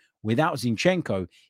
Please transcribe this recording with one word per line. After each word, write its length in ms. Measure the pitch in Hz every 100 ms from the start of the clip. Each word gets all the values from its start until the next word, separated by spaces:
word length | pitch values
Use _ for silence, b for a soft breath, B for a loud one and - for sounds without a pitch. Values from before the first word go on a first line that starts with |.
| _ _
without 340 | 107 117 160 143
Zinchenko, 720 | 120 107 175 185 - 98 90 b